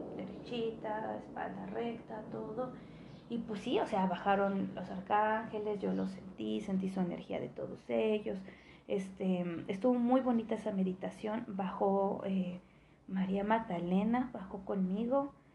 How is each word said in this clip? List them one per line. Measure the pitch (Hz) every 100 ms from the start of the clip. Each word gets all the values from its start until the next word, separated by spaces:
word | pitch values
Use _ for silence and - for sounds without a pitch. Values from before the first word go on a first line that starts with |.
| - -
derechita, | 190 - - 240 226 220 214 214 220 208
espalda | - - - 190 190
recta, | 214 233 233 - 220 220
todo. | 220 220 220 254 - - - - - -
Y | 233
pues | - 202
sí, | 240 392
o | -
sea, | 202 190
bajaron | 175 202 196 196 196 190
los | 190 185
arcángeles, | 190 - 208 214 220 226 214 208 208
yo | 196
los | 190 190
sentí, | - - - 214 214
sentí | 208 190 190
su | 190
energía | 175 - - -
de | 147
todos | - - - -
ellos. | 233 220 214 214 190 190 - - - -
Este, | 202 190 - 190 180 175 165 -
estuvo | 196 254
muy | 247 240 262
bonita | 254 233 220
esa | 214 220
meditación, | 196 185 185 185 - 214 220 233
bajó, | 196 190 - 202 196 196 - 196
eh, | 190 180 180 - - - - -
María | 190 185 196
Magdalena, | 202 226 - 175 175 185 220 247 254
bajó | 220 185 196
conmigo. | 190 202 185 196 233 277 285 - -